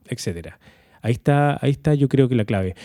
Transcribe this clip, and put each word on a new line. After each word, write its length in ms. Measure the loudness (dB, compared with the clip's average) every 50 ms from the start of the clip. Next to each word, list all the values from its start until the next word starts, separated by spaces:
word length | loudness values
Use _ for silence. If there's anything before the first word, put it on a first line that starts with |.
| _
etcétera. 520 | -12 -10 -8 -6 -8 -8 -8 -10 -16 -18 -20 -20 -20 -20 _ _ _ _ _ -4
Ahí 100 | -4 -2
está, 440 | 0 2 2 2 4 4 2 0 0 0
ahí 60 | -2
está, 240 | -2 0 0 0 2
yo 120 | 2 2
creo 220 | 2 2 2 2 2
que 60 | 2
la 100 | 0 0
clave. 300 | 0 -2 -2 -2 -4 -6 -10